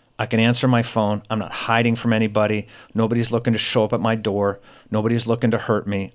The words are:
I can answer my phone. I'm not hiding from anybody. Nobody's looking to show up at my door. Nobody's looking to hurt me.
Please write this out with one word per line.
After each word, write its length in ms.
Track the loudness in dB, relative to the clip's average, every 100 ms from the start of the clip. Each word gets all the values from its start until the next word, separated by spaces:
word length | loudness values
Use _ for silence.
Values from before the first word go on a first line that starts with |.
| _ -6
I 80 | -2
can 140 | 2
answer 260 | 2 2 2
my 160 | 2
phone. 400 | 0 0 0 -2 -4
I'm 100 | -6
not 140 | -6
hiding 420 | -6 0 2 2 0
from 160 | 0
anybody. 540 | 0 2 2 0 0 -6 -14 -8
Nobody's 360 | -2 0 0 -2
looking 220 | -2 0
to 60 | -2
show 260 | 0 0
up 80 | 2
at 80 | 0
my 140 | 0
door. 460 | 0 -2 0 -2 -4 -10 -20 -6
Nobody's 360 | -2 0 0 0
looking 240 | 0 0
to 80 | 0
hurt 280 | 0 -2 0
me. 260 | -4 -4